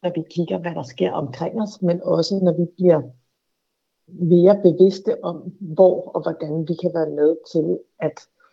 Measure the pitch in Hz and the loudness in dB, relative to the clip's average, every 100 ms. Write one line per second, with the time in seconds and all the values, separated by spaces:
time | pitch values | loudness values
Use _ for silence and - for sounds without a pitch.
0 | 180 170 160 170 165 185 170 160 - - | -8 -8 -8 -6 -6 -6 -6 -10 -12 -4
1 | 180 160 143 - 170 226 208 - 180 175 | -4 -4 -8 -8 -8 -6 -8 -4 -4 -2
2 | 185 170 165 196 185 160 170 - 180 160 | -2 -2 0 0 0 0 -4 0 2 2
3 | 123 - _ _ _ _ _ _ _ _ | 0 -14 _ _ _ _ _ _ _ _
4 | _ - 170 175 180 208 180 160 190 190 | _ -6 2 6 6 6 4 6 4 4
5 | 220 - 175 165 180 - 180 156 185 175 | -4 -6 -6 -10 -14 -16 -12 4 4 4
6 | - 175 160 165 156 156 156 165 180 165 | -4 -8 -6 -8 -6 -6 -6 -4 -4 -4
7 | 156 147 151 165 - 165 160 185 - _ | -4 0 0 0 -4 -4 -2 -4 -8 _
8 | 156 - _ _ _ | -8 -8 _ _ _